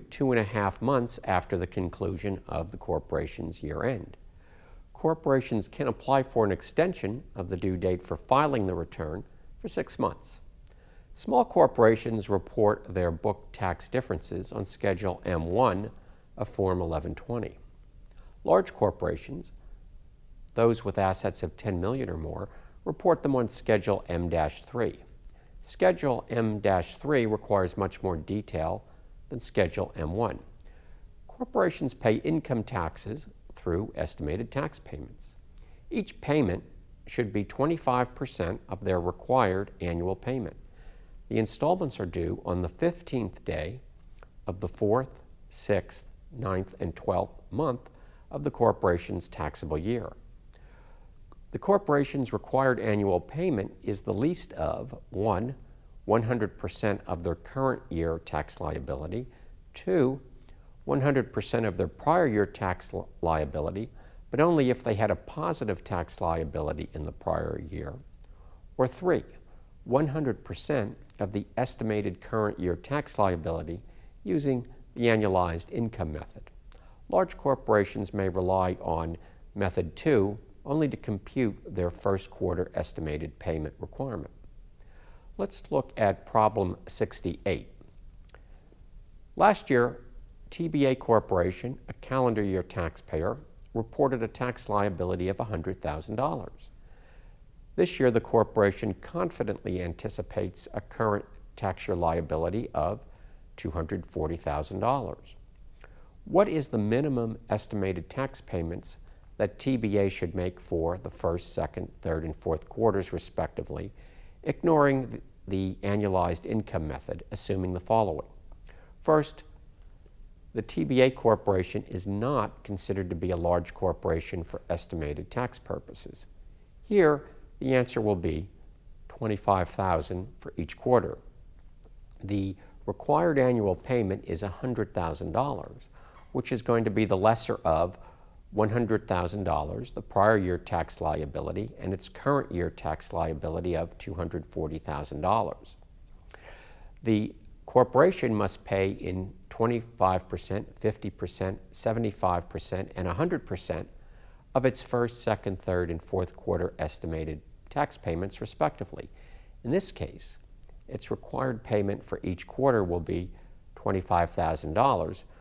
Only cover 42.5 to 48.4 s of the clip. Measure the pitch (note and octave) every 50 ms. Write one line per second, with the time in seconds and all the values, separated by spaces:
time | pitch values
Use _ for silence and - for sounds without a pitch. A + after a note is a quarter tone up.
42.5 | F2+ F2+ F2+ E2+ - - E3 E3+ E3+ E3+ - - - B2+ A2+ F#2+ - - - -
43.5 | - D#2 D2+ F2 A#2 B2+ - - - - - - - - - - - - - -
44.5 | F2+ F#2 F#2+ F2 - - G#2+ G2+ G#2+ B2 C3 - - - - - - - - -
45.5 | - - - - G#2 F#2+ - - - - - - - - - - - B2 - F#2+
46.5 | F#2+ F#2 F#2+ - - - - F2 D#2+ - - - F#2 F2+ F#2 - - - - -
47.5 | - B2+ D#3+ D3+ B2 B2 - - - - - - - - - - - C#3